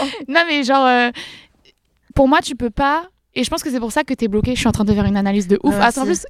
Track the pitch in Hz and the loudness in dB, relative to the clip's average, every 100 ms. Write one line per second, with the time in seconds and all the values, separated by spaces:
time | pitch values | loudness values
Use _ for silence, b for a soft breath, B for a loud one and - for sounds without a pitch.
0 | 277 440 269 311 339 294 247 269 262 247 | -2 -8 -2 -2 0 0 2 2 4 2
1 | 240 - B B B _ _ _ _ _ | 0 -4 B B B _ _ _ _ _
2 | _ - 269 311 - 262 240 - 277 311 | _ 2 4 4 0 -6 -6 -2 0 0
3 | 359 _ _ - 247 330 311 247 226 302 | -4 _ _ -6 -4 -4 -4 -4 -2 -4
4 | 311 269 226 208 226 247 226 - 208 208 | -2 -2 0 0 -2 0 0 2 2 2
5 | 202 202 196 202 185 202 - 202 240 262 | 2 0 0 0 2 2 2 2 2 2
6 | 269 349 | -2 -2